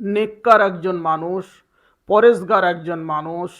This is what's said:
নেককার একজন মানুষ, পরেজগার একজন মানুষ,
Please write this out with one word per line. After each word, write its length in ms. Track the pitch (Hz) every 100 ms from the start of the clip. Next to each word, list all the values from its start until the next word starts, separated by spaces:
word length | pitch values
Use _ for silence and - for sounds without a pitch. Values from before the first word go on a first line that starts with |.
নেককার 600 | 202 208 214 214 233 214
একজন 360 | 202 175 185 180
মানুষ, 440 | 165 160 165 185 180 _ _ _ _ _ -
পরেজগার 560 | 208 233 214 180 208
একজন 360 | 180 170 160 165
মানুষ, 460 | 160 151 160 170 175